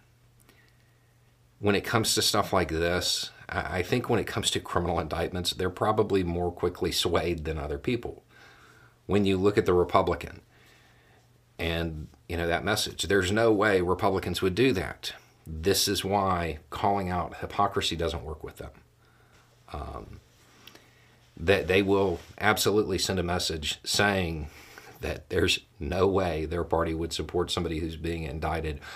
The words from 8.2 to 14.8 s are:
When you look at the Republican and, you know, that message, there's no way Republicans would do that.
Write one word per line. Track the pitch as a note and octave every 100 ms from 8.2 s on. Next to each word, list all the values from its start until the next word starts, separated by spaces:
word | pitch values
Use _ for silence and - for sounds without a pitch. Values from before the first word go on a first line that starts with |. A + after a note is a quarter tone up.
| _ - - - - - - _ -
When | G2+ G2
you | F#2
look | G2+ G#2+
at | F#2+
the |
Republican | F2+ F2 G2 F2 E2 - - _ _ - - _ _ _ _ _ _ _ -
and, | E2+ E2 E2 D#2 - - -
you | E2+
know, | E2+
that | E2+
message, | G2 G#2 - -
there's | E2 G2+ F2+
no | G#2+ A#2
way | G2+ G#2+ F#2+
Republicans | F2 F2+ G2+ F#2+ F#2+ F2
would | F#2+
do | F2+ C3
that. | F#2